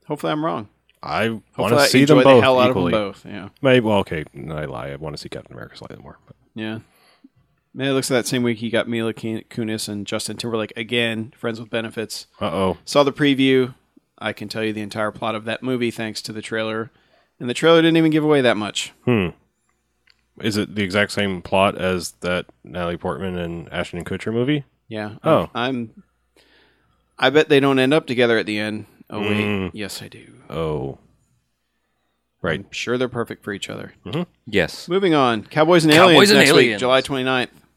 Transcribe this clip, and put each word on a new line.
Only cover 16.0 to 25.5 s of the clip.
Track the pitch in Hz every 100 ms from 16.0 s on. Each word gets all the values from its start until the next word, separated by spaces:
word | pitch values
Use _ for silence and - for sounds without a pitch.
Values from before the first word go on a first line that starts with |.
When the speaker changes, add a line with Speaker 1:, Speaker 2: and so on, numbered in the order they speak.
| 110 104
Speaker 1:
to | -
the | 110
trailer. | - 110 110 110 113 _ _ _ _ -
And | 123
the | 120
trailer | 160 165
didn't | 165 165
even | 160
give | 156
away | 151 143
that | 123 104
much. | 104 - - _ -
Speaker 2:
Hmm. | 117 87 - _ _ _ _ _ _ _ _ _ -
Is | 113 104
it | 98 104
the |
exact | 95 101 104
same | - 101 90
plot | - 95 101 -
as | 92 92 80 -
that | 90 90 - _
Natalie | - 87 87 87
Portman | 92 73 95 90
and | 85 85 -
Ashton | 87 87 87 80
Kutcher | 95 -
movie? | 117 123 151 - _ -
Speaker 1:
Yeah. | 107 104 110
Speaker 2:
Oh. | 156 135 82